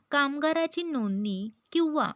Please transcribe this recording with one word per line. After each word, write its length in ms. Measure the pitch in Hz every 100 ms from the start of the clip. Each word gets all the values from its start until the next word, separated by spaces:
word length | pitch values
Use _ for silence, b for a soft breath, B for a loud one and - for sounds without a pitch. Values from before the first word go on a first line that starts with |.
| -
कामगाराची 720 | 285 277 285 311 320 330 330
नोंदणी 640 | 339 277 214 196 208 190 214 - _
किंवा 400 | 330 320 302 220